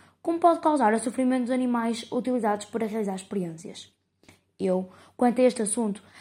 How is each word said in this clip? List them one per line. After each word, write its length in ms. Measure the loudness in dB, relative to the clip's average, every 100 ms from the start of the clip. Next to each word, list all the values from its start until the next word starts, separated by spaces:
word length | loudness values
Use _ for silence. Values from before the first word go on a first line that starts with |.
| -20 _
como 200 | -4 2
pode 200 | 4 4
causar 320 | 2 4 4
a 60 | 2
sofrimento 460 | 0 -2 0 0
dos 80 | 0
animais 540 | 0 0 0 -2 -4 -4
utilizados 560 | -4 0 0 0 -2 -4
para 200 | -4 -4
realizar 280 | -2 -4
experiências. 800 | -6 -6 -6 -4 -8 -14 -16 -20 _ _ _ -20 _ _ -4
Eu, 300 | -2 0 -4 -14 -20 0
quanto 240 | 2 4
a 40 |
este 180 | 4 2
assunto, 400 | -2 -2 -2 -4 -12 -20